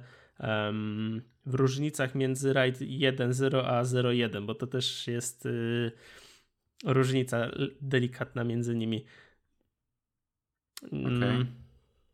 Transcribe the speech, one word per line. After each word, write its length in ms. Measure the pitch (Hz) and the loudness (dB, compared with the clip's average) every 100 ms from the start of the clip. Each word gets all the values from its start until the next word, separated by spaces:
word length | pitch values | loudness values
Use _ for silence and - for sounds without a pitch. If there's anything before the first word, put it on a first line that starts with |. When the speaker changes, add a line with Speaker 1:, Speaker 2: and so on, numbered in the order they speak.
| - - - - | -4 -20 -20 -8
Speaker 1:
em, 800 | 120 107 107 107 107 107 110 113 - _ 139 | -2 0 0 -2 -4 -4 -4 -4 -8 _ -4
w 80 | |
różnicach 600 | 127 131 131 151 147 127 135 | 2 2 2 -4 -2 -2 0
między 380 | 131 131 139 | 0 2 2
raid 280 | 135 127 127 | 4 4 2
jeden 520 | 139 - 135 127 123 | -4 0 2 2 2
zero 340 | 127 135 131 127 | 2 2 2 2
a 140 | 120 | 2
zero 280 | 123 123 123 | 2 2 4
jeden, 340 | 120 113 101 104 | 4 2 0 -4
bo 100 | 110 | -4
to 120 | 123 | -4
też 400 | 127 120 - - | -2 -2 -4 -6
jest, 380 | 120 - - 123 | -4 -4 -6 -4
y, 460 | 120 117 120 117 - - - - - _ _ _ - 220 | -2 0 0 -2 -4 -18 -20 -20 -20 _ _ _ -6 2
różnica 520 | 131 127 131 127 117 | 4 4 2 0 0
l-, 380 | 117 - 139 - | -2 -2 -4 -4
delikatna 600 | 135 131 123 123 123 123 | -2 0 0 -4 -8 -4
między 320 | 117 117 120 117 | -2 0 0 0
nimi. 300 | 113 110 - - - _ _ _ _ _ _ _ _ _ _ _ _ _ _ - - | 0 -2 -6 -18 -20 _ _ _ _ _ _ _ _ _ _ _ _ _ _ -18 -10
Mm. 260 | 143 131 123 | -4 -2 2
Speaker 2:
Okej. 280 | 120 123 127 - - _ _ _ _ | 2 2 0 -4 -20 _ _ _ _